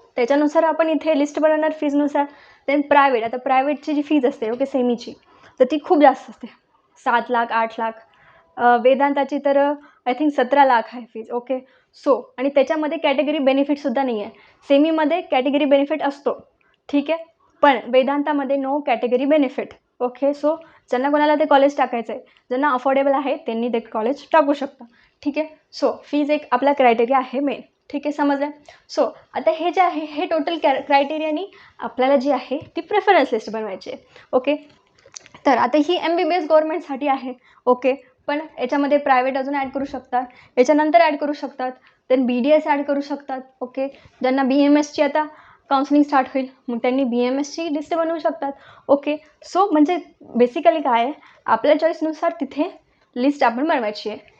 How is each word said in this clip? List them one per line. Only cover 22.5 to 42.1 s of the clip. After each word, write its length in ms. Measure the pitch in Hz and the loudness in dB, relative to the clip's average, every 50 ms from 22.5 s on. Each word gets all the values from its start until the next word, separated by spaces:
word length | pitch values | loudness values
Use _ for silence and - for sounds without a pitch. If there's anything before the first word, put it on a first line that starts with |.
| 247 254 285 294 | -4 -2 0 0
अफोर्डेबल 420 | 254 247 - 277 269 269 277 285 269 | 0 0 0 0 0 2 2 2 0
आहे, 220 | 277 277 269 294 | 0 -2 -4 -6
त्यांनी 320 | 311 - 254 226 226 233 | -6 -6 -6 -6 -4 -4
ते 120 | 247 226 233 | -4 -4 -4
कॉलेज 480 | 233 - - 226 220 233 285 - - - | -6 -6 -6 -4 -4 -4 -4 -6 -4 0
टाकू 220 | - 320 311 277 285 | 2 2 2 2 0
शकता, 320 | - - 285 - - - - _ _ _ _ _ _ - | -2 -6 -10 -12 -14 -20 -20 _ _ _ _ _ _ -8
ठीक 140 | 294 269 | -6 -4
आहे? 100 | 294 311 311 - - _ _ - - | -4 -6 -6 -10 -20 _ _ -6 -4
So 100 | 294 233 220 - - | -2 -2 -2 -4 -8
फीज 280 | - - 294 302 277 | -4 -2 -2 0 0
एक 160 | 302 294 - - | -2 -2 -2 -2
आपला 220 | 247 247 269 277 285 | -2 0 2 2 2
क्रायटेरिया 440 | 285 262 240 233 226 233 233 269 | 4 4 4 4 4 2 2 0
आहे 220 | 269 262 - - 254 | 0 -2 -2 -4 -4
मेन, 220 | 285 277 240 - | -2 -4 -4 -6
ठीक 400 | - _ _ _ _ - - 285 277 | -10 _ _ _ _ -12 -10 -8 -6
आहे, 60 | 294 | -6
समजलं? 380 | 294 294 294 285 285 269 285 294 294 - _ - - _ _ - - | -4 -2 0 0 0 -2 -4 -6 -8 -12 _ -20 -20 _ _ -8 -4
So 80 | 320 269 - - - - _ - | -2 -2 -2 -4 -10 -18 _ -10
आता 180 | - 262 320 | -4 -2 -2
हे 200 | 320 311 320 359 | -2 0 -2 -2
जे 100 | 302 370 | 0 2
आहे, 240 | 359 349 320 302 311 | 0 0 0 -4 -8
हे 200 | 302 294 294 349 | -8 -6 -6 -4
टोटल 320 | 311 330 320 294 349 339 | -2 -2 -2 -2 -4 -4
कॅ-, 240 | 311 - 302 269 254 | 0 0 0 0 0
क्रायटेरियानी 720 | - - 285 277 285 277 311 311 311 311 302 320 381 403 - - - _ _ - | 0 2 2 2 2 0 -4 -4 -4 -4 -4 -6 -6 -10 -14 -20 -20 _ _ -12
आपल्याला 360 | - - - - 254 262 285 | -12 -8 -4 -2 2 2 2
जी 160 | 262 247 285 | 2 2 0
आहे 260 | 269 254 - - - 214 - - - | -2 -2 -4 -6 -8 -8 -8 -10 -12
ती 60 | 330 | -10
प्रेफरन्स 480 | 330 - 415 415 403 415 381 330 262 - 247 | -6 -2 -2 0 2 4 4 4 2 0 -2
लिस्ट 180 | 220 - - | -4 -6 -6
बनवायची 400 | 208 220 220 208 190 - - - | -8 -8 -8 -8 -10 -12 -12 -14
आहे, 160 | - - _ _ - - - _ | -14 -16 _ _ -20 -20 -6 _
ओके? 380 | - 254 254 285 294 294 294 - _ _ _ _ _ _ _ _ - - - - - - - | -2 0 0 0 -2 -2 -4 -12 _ _ _ _ _ _ _ _ -20 -20 -20 -20 -16 -2 0
तर 120 | 285 247 | 2 2
आता 200 | 226 233 240 254 | 2 2 2 2
ही 220 | 302 294 320 359 349 - | 2 2 0 0 -2 -2
एमबीबीएस 420 | 320 339 339 370 311 349 359 302 294 | -2 -2 0 0 0 0 -2 0 2
गव्हर्नमेंटसाठी 580 | 320 311 311 311 311 349 - - 277 233 285 | 2 2 2 2 -4 -6 -8 -8 -8 -4 -2
आहे, 260 | 294 269 262 247 262 254 - _ _ _ _ - | -2 -2 -2 -4 -10 -14 -14 _ _ _ _ 0
ओके, 440 | 247 247 247 - 262 269 277 - _ _ _ _ | 0 0 2 2 -2 -2 -2 -6 _ _ _ _
पण 120 | - 285 302 320 302 - - | -6 -6 -6 -6 -10 -10 -8
याच्यामध्ये 380 | 254 240 294 285 285 269 294 | -6 -4 -2 -2 0 0 0
प्रायव्हेट 400 | 285 294 285 262 254 254 269 262 | 0 2 2 2 2 2 0 -2
अजून 180 | 277 262 277 285 | -4 -4 -4 -4
ॲड 140 | 285 269 262 | -6 -6 -6
करू 160 | 262 277 269 | -6 -8 -8
शकतात, 380 | 285 - 254 - _ 254 247 262 - - - - _ _ | -8 -10 -12 -8 _ -4 -4 -4 -6 -10 -20 -20 _ _
याच्यानंतर 440 | 247 254 247 302 294 311 311 302 339 | 2 2 4 4 2 4 4 4 4
ॲड 160 | 330 311 294 | 4 4 2
करू 160 | 294 294 285 302 | -2 -4 -4 -6
शकतात, 380 | 285 302 247 - - 254 254 254 - _ _ _ _ _ - | -6 -10 -12 -10 -8 -8 -8 -10 -12 _ _ _ _ _ 0